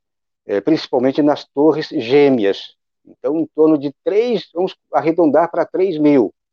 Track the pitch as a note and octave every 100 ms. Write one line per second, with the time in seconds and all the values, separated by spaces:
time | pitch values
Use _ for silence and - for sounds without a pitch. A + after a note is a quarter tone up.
0 | _ _ _ _ - G2+ - D#3 - A#2+
1 | B2+ C3+ D3 C#3+ - C#3 D#3 D3+ D3+ -
2 | A2+ C#3+ C#3+ B2+ G2 F#2 - _ _ _
3 | _ _ B2+ D#3+ D3+ - D#3 D3+ C#3+ -
4 | E3 G3+ B3 G#3 - E3 F#3 - _ D3+
5 | D3 E3 D#3+ D3 E3 F3 D#3 D#3+ F#3+ D3+
6 | D3 C#3+ G2+ - _